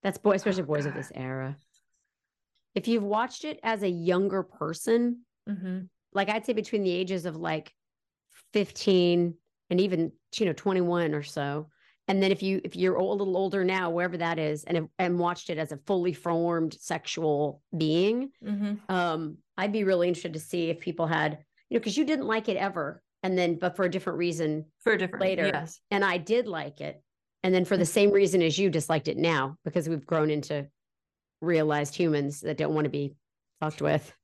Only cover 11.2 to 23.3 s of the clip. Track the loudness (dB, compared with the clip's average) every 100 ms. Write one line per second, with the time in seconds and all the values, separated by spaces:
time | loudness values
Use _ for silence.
11.2 | -4 -6 -4 -4 -8 _ _ _ -2 2
12.2 | 4 2 0 -2 -4 0 0 2 0 0
13.2 | 0 0 0 0 0 0 0 0 -2 -2
14.2 | -2 0 -2 -4 -2 -2 -2 -2 0 2
15.2 | 0 -2 -6 -6 -6 -8 -2 0 0 -2
16.2 | -2 0 2 0 -2 -4 -6 -6 -6 -4
17.2 | 0 2 0 -4 _ -2 0 2 2 0
18.2 | -4 _ -6 -4 -4 -6 -2 0 0 -2
19.2 | -4 -10 _ -4 -2 0 2 2 2 0
20.2 | -6 -10 -6 -4 -2 -4 -6 -2 0 2
21.2 | 0 -2 -14 _ _ -2 -2 0 0 0
22.2 | 0 -2 0 -2 -2 -2 -6 -8 _ _
23.2 | -2